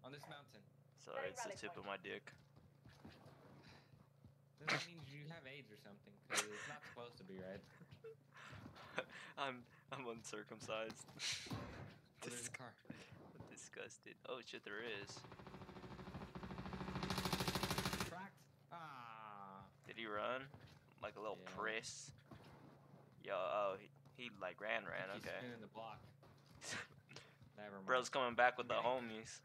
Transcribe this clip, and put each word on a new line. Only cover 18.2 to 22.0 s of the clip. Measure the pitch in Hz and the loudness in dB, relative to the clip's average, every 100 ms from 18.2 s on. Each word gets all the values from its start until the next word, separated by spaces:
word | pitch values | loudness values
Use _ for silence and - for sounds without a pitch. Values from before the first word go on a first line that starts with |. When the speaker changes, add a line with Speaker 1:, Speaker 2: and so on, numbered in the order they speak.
| 190 - - - - | -2 -6 -20 -20 -10
Speaker 1:
Ah. | 170 156 135 117 110 107 101 98 95 98 - - | -6 -4 -4 -4 -4 -6 -4 -6 -8 -10 -12 -8
Speaker 2:
Did | 110 | -2
he | 113 | 2
run? | 104 104 127 139 - - - - - | 4 6 4 0 -8 -14 -16 -20 -4
Like | 104 | -4
a | 104 | 0
little | 107 92 | -2 -2
Speaker 1:
Yeah. | 92 | -4
Speaker 2:
priss. | 95 110 110 - - | 2 2 2 0 -6